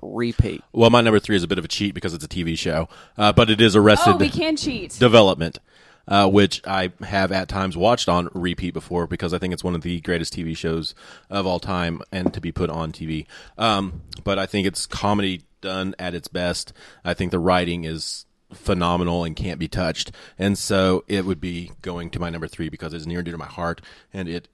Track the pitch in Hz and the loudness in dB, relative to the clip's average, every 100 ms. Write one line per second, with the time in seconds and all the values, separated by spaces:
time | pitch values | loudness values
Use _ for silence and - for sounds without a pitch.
0 | 104 104 120 - 107 82 - - 117 120 | -10 -4 -4 0 0 -2 -4 6 8 8
1 | 117 107 - 101 85 92 78 - 101 90 | 6 4 4 0 2 -2 -2 -4 -4 -4
2 | 92 82 78 90 82 80 87 80 82 - | -6 -6 -8 -4 -4 -2 -2 -2 -4 -10
3 | - - 104 113 110 107 113 101 104 104 | -12 2 4 6 6 8 8 8 8 8
4 | 101 98 98 - 320 302 302 233 170 - | 6 6 4 2 0 0 -2 -6 -6 2
5 | 123 113 98 73 82 - _ _ _ _ | 4 6 4 2 -4 -8 _ _ _ _
6 | - 98 98 101 98 - - 95 92 - | -2 2 4 4 4 0 -4 -4 -4 -6
7 | 101 98 95 95 92 98 95 82 104 123 | -6 -2 -2 -2 -4 -4 -4 2 2 2
8 | - 87 87 90 87 87 87 - - 87 | 2 0 0 -4 -4 -4 -6 -6 -6 -4
9 | 82 90 87 87 92 87 92 85 87 85 | -4 -4 -4 -4 -4 -4 -4 -4 -4 -6
10 | 78 85 80 - 82 82 82 82 73 - | -2 -4 -4 -6 -8 -4 -4 -4 -6 -14
11 | - - - 101 95 87 - 90 85 85 | -20 -20 -8 -4 -2 -2 -4 -4 -4 -6
12 | - 95 90 - 82 85 85 78 80 - | -8 -4 -4 -4 -8 -4 -4 -4 -8 -8
13 | 80 80 - - - - 113 101 98 82 | -8 -8 -8 -18 -16 -2 0 0 -2 -8
14 | - - 101 98 95 101 95 - - - | -16 -8 -4 -2 -2 0 -2 -4 -8 -4
15 | 104 104 98 90 _ _ 95 92 95 - | 0 0 -2 -6 _ _ -8 -6 -6 -6
16 | 90 87 - 90 87 87 - - - - | -8 -8 -8 -4 -4 -4 -8 -16 -20 -10
17 | 87 87 92 92 87 90 87 87 80 80 | -6 -2 -2 0 2 2 2 -2 -6 -8
18 | - - - _ _ - - 92 87 87 | -10 -12 -16 _ _ -10 -2 0 2 0
19 | 87 87 82 78 90 85 82 95 85 80 | 0 -2 -4 -6 -8 -6 -6 -4 -4 -4
20 | - - - - 98 98 - 98 95 92 | -8 -10 -18 -4 -2 -2 0 2 2 2
21 | - 98 92 85 90 87 87 - 92 87 | 0 -4 -2 -4 -6 -8 -12 -12 -10 -10
22 | 85 - 87 82 80 - 80 - 82 82 | -8 -6 -6 -6 -10 -8 -8 -8 -10 -10
23 | 78 87 87 82 69 - 85 85 - - | -8 -6 -6 -10 -12 -6 -4 -6 -12 -20
24 | _ 98 85 85 - | _ -10 -8 -8 -10